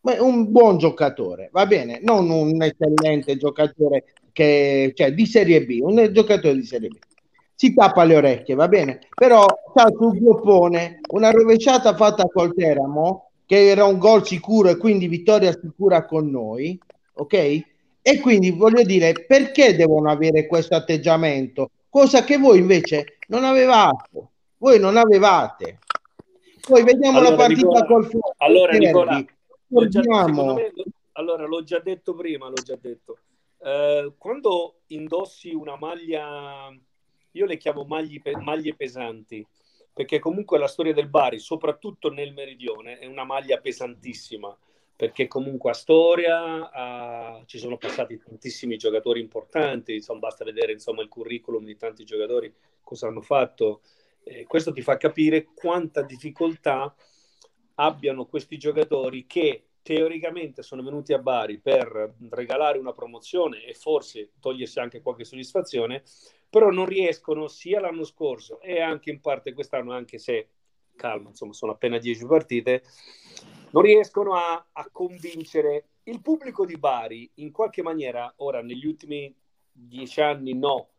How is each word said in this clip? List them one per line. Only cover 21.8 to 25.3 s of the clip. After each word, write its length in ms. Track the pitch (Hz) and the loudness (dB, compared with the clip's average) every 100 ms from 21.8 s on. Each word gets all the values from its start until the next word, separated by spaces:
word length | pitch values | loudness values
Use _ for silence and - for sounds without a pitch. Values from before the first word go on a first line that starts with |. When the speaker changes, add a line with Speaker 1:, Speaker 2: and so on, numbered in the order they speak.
| _ | _
Speaker 1:
Cosa 320 | 277 269 269 | 4 6 4
che 160 | 240 285 | 2 4
voi 200 | 269 190 | 6 6
invece 580 | 180 180 - 151 143 _ - | 6 2 2 -6 -6 _ -8
non 160 | 220 | -4
avevate. 840 | 262 262 254 233 185 131 - - - _ _ _ | 0 2 4 6 4 2 -6 -20 -20 _ _ _
Voi 200 | 254 233 | 4 6
non 180 | 196 220 | 6 2
avevate. 840 | 226 202 202 | 4 6 6